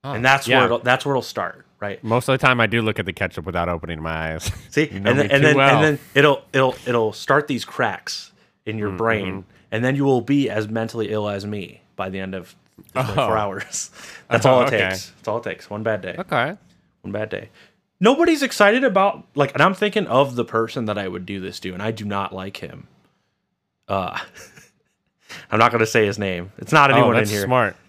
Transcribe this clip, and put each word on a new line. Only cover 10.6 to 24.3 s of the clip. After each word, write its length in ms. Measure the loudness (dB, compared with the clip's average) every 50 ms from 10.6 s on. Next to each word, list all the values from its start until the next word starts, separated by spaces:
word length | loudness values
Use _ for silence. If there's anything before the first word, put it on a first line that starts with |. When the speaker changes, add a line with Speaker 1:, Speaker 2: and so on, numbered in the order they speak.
| -4 -4
Speaker 2:
mentally 440 | -4 -4 -6 -4 -4 -6 -4 -4
ill 180 | -4 -4 -4 -4
as 160 | -6 -6 -8
me 360 | -8 -8 -8 -10 -12 -16 -20 _ _ _ -10
by 120 | -10 -8
the 100 | -8 -8
end 140 | -8 -8 -10
of 220 | -12 -12 -14 -20 _ _ _ _ -20 -20 _ _
the 100 | -4 -4
twenty-four 340 | -2 -2 -2 0 0 0 -2
Speaker 1:
Oh. 20 |
Speaker 2:
hours. 520 | -2 -4 -6 -10 -12 -10 -10 -10 -10 -12 _ -20 -20 -20
<laughs> 180 | -20 -20 -8 _
That's 160 | -2 2 4 6
Speaker 1:
Oh, 60 | 6
Speaker 2:
all 80 | 6 4
it 40 | 2 2
Speaker 1:
okay. 160 | 0 0 0
Speaker 2:
takes. 220 | -2 -4 -8 -14
That's 160 | -20 _ _ -6
all 100 | -6 -4
it 60 | -4
takes. 260 | -8 -10 -10 -12 -12
One 140 | -10 -6 -4
bad 180 | -2 -4 -4
day. 140 | -4 -8 -10 -10
Speaker 1:
Okay. 400 | -8 -4 -2 -2 -2 -2 -4 -10 _ _ _ _ _ _ _ _ _
Speaker 2:
One 80 | -10
bad 180 | -8 -6 -6 -6
day. 200 | -8 -10 -10 -12 _ _ -20 _ _ _ _ _ _ _
Nobody's 420 | 4 4 4 6 4 2 2 0
excited 420 | -2 -4 2 4 4 4 4 4 2
about, 440 | 2 2 2 2 2 0 -4 -14 _ _
like, 180 | -2 0 0 2
and 80 | 4
I'm 140 | 4 4 4
thinking 320 | 2 -2 0 0 -2 -2 2
of 280 | 2 2 2 2 0
the 100 | -4 -4
person 400 | -2 0 -2 -2 -2 -4 -6 -4
that 120 | -4 -4 -4
I 100 | -4 -6
would 200 | -8 -8 -8 -8
do 120 | -8 -8
this 200 | -8 -10 -12 -10
to, 140 | -10 -10 -8
and 60 | -6 -6
I 80 | -6
do 140 | -6 -6 -6
not 280 | -6 -4 -4 -4 -6 -8
like 240 | -10 -12 -10 -12 -12
him. 300 | -14 -14 -16 -18 -20 _ _ _ _ _ _ _ _ _ _ _ _ _ _ _ _ _ _ _ _ -6
Uh, 300 | -4 -4 -4 -4 -8 -10 -12 -12